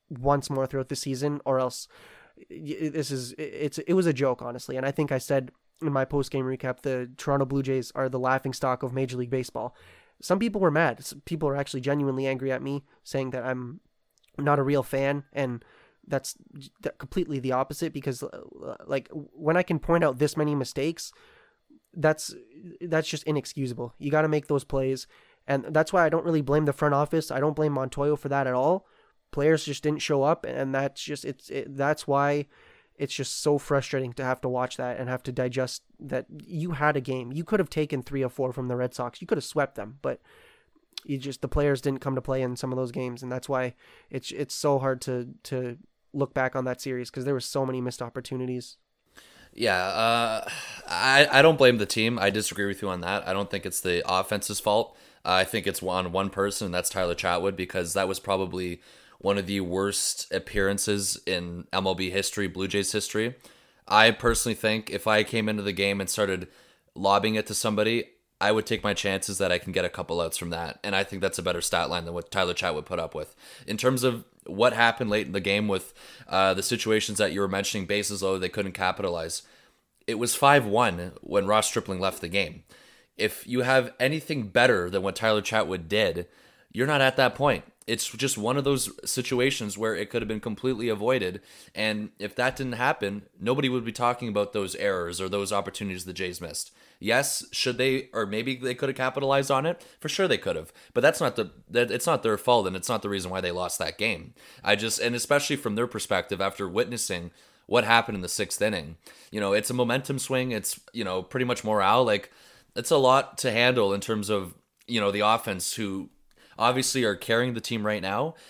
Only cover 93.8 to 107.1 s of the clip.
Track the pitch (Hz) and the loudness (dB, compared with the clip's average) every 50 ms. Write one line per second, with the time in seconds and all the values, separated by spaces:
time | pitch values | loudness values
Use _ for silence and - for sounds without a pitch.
93.8 | 113 113 110 - 123 123 123 - 127 117 101 104 104 101 - 107 98 92 - - | -2 -4 -4 0 0 0 0 0 -4 -2 0 0 -2 0 -2 -2 -2 -4 -2 -2
94.8 | 95 101 95 90 85 85 85 85 95 92 98 101 101 95 104 101 95 98 - - | 0 0 0 0 -2 -4 -4 -4 -4 -2 -2 -2 -2 0 0 -2 -2 -4 -6 -6
95.8 | 104 98 92 92 90 92 90 87 95 90 87 - 87 80 - - - - - _ | -6 -6 -6 -8 -8 -10 -8 -6 -6 -6 -6 -8 -10 -10 -8 -10 -10 -10 -14 _
96.8 | - - _ - - 104 117 131 143 139 - - - - - - - 131 120 117 | -20 -20 _ -6 0 2 2 2 2 0 -2 -6 -6 -6 -4 -2 -2 0 0 2
97.8 | 127 135 131 131 131 - - 113 107 98 104 110 117 135 131 123 127 127 123 127 | 2 2 2 0 -2 -4 -4 -4 -4 -2 -2 -2 -2 -4 -4 -4 -4 -6 -4 -2
98.8 | 143 135 135 - 131 131 - 143 139 135 139 139 139 139 139 131 143 165 - - | -4 -4 -2 -2 -4 -4 -2 -2 0 2 2 2 2 2 2 2 2 0 -2 -4
99.8 | - - - _ - 151 - - 190 175 123 95 - 95 82 80 78 - - - | -10 -20 -14 _ -8 -4 0 0 2 2 2 0 0 -2 -4 -4 -6 -12 -16 -20
100.8 | - - - 120 123 151 - - 160 123 - - 107 92 - - - - - 120 | -20 -6 0 4 4 4 4 4 0 0 0 -2 -4 -4 -8 -16 -12 -2 2 2
101.8 | 123 123 - 123 - 170 156 131 - 113 107 101 - 127 120 117 98 92 92 92 | 2 2 0 0 2 2 2 2 2 2 0 2 4 4 4 6 4 2 -2 -4
102.8 | - - 117 107 - 101 101 98 87 90 92 92 92 87 85 90 90 87 - - | -2 -2 -2 -2 -2 -2 -2 -2 -2 -4 -4 -2 -2 -2 -2 -2 -4 -4 -4 -4
103.8 | 85 78 - - 101 113 101 80 - 127 - - - - - - - - 104 101 | -4 -4 -4 -2 -2 -2 -2 -4 -8 -14 -20 -20 -20 -20 -18 -4 0 2 2 2
104.8 | 110 113 - - - 120 120 120 - - 143 143 143 - 147 139 - 117 104 110 | 2 0 -2 0 0 0 0 0 2 2 2 2 2 0 -2 -2 -2 -2 0 0
105.8 | 113 101 - 107 - - 104 92 - - 101 90 95 98 - - 101 90 87 107 | -2 -2 -2 -4 -2 0 0 0 0 -2 -2 -2 -2 -2 -2 -4 -6 -2 0 0
106.8 | 120 - 120 113 - - | 0 0 -2 -4 -4 -4